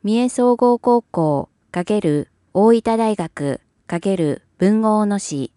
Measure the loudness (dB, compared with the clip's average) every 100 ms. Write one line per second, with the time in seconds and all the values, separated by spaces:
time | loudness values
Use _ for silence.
0 | 0 0 0 0 0 2 2 2 2 0
1 | 0 -2 0 0 -4 _ _ -8 -2 -2
2 | 0 -2 -4 _ _ 2 4 4 2 -2
3 | 0 -2 -6 -6 -6 -6 _ _ _ -6
4 | -4 -2 -2 -2 _ _ 0 2 2 0
5 | 0 -4 -6 -8 -8